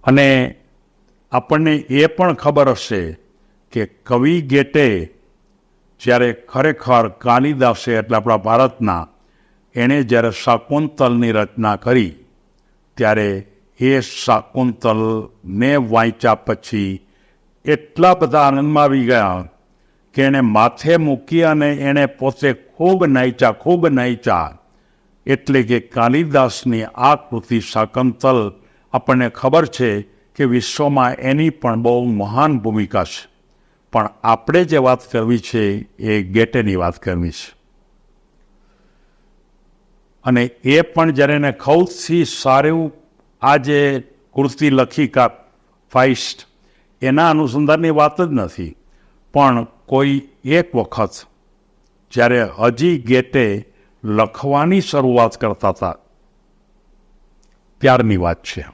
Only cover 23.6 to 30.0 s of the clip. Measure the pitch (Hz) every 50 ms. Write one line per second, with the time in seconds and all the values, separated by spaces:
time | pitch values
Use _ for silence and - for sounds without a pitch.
23.6 | - - 175 180 170 165 143 131 123 123 123 110 - 123 101 87 80 73 - -
24.6 | _ _ _ _ _ _ _ _ _ _ _ _ _ - 139 135 _ - 139 135
25.6 | 120 107 120 117 - - - 127 117 120 127 151 170 156 139 143 131 120 - -
26.6 | - 127 117 110 110 - - - 123 135 147 143 - - 123 117 - - 123 113
27.6 | 101 - - 113 110 110 _ 127 127 127 117 - - 131 131 120 107 101 - _
28.6 | _ _ _ _ _ _ - 127 - - 131 127 123 117 - - - 131 139 165
29.6 | 165 - - - 127 117 104 104